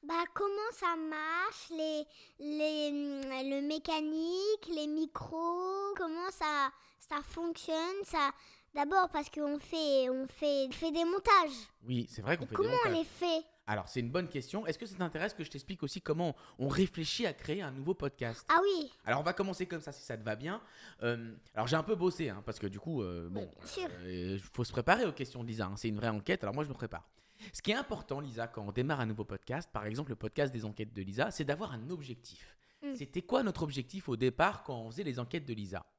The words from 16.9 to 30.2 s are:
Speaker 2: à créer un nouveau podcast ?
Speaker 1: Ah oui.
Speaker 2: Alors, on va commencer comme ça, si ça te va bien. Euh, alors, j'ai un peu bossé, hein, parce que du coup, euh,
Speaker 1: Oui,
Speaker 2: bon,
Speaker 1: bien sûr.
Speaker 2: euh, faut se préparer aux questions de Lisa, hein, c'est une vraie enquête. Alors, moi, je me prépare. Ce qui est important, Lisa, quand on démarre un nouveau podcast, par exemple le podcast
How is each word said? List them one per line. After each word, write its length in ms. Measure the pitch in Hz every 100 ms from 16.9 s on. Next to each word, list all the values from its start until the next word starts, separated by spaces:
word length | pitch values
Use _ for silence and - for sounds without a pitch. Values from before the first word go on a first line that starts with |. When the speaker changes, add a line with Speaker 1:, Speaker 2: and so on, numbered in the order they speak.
| - 156 - 233
Speaker 2:
à 60 |
créer 280 | - - 165
un 100 | 170
nouveau 220 | 131 139
podcast ? 520 | 190 143 - 120 113 -
Speaker 1:
Ah 100 | 320
oui. 280 | 392 370 294 - -
Speaker 2:
Alors, 140 | 127
on 40 |
va 100 | 156
commencer 320 | 180 196 180 180
comme 140 | 170
ça, 100 | 147
si 100 | 139
ça 140 | - 113
te 60 |
va 120 | 110 107
bien. 260 | 139 208 - - - -
Euh, 320 | 117 120 113 113 - 107
alors, 120 | 117
j'ai 80 | 160
un 80 |
peu 120 | 156 214
bossé, 340 | 180 175 156
hein, 120 | 98 101
parce 120 | 110
que 80 | 104
du 120 | 101
coup, 220 | 160 156
euh, 220 | 95 87 85
Speaker 1:
Oui, 60 |
Speaker 2:
bon, 180 | 95 92 -
Speaker 1:
bien 80 | -
sûr. 200 | - 359 87
Speaker 2:
euh, 360 | 90 90 90 98 -
faut 100 | -
se 80 | 120
préparer 340 | - 120 202 226
aux 60 |
questions 320 | 143 127 123
de 40 | 117
Lisa, 180 | 110 95
hein, 80 | 104
c'est 120 | 117
une 80 | 104
vraie 100 | 117
enquête. 340 | 107 - -
Alors, 120 | 104 123
moi, 80 |
je 60 | 151
me 40 |
prépare. 360 | 131 113 82 - _ _ _ 208
Ce 80 | -
qui 100 | -
est 40 | 220
important, 440 | 269 214 - 139
Lisa, 280 | 143 113 117
quand 180 | - 101
on 40 |
démarre 280 | 104 127 147
un 40 | 113
nouveau 180 | 107
podcast, 460 | 101 95 - 131 175
par 140 | - 104
exemple 240 | 110 147
le 60 |
podcast 340 | 113